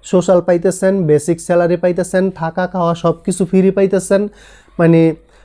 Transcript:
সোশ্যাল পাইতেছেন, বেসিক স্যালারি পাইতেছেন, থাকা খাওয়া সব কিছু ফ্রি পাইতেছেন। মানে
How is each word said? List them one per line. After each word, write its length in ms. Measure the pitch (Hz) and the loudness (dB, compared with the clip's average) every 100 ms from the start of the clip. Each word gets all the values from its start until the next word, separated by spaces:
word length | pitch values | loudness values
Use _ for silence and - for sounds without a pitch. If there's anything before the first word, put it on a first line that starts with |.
সোশ্যাল 380 | - 180 180 180 | 0 0 2 2
পাইতেছেন, 600 | 175 175 185 185 190 196 | 2 0 0 -2 -2 0
বেসিক 380 | 160 151 151 170 | 2 0 0 -6
স্যালারি 360 | - 175 175 175 | -2 0 0 0
পাইতেছেন, 540 | 180 180 180 190 190 | -2 -2 -2 -2 -2
থাকা 360 | 185 165 165 180 | -4 -8 -4 -6
খাওয়া 280 | 185 170 170 | -2 -2 -2
সব 180 | 170 165 | -2 -2
কিছু 220 | - 185 185 | -6 -4 0
ফ্রি 260 | 190 190 | 2 2
পাইতেছেন। 560 | 190 196 196 180 196 208 _ - - _ - | 2 0 0 0 -2 -2 _ -20 -20 _ 0
মানে 360 | 165 165 165 160 _ _ | 4 4 4 0 _ _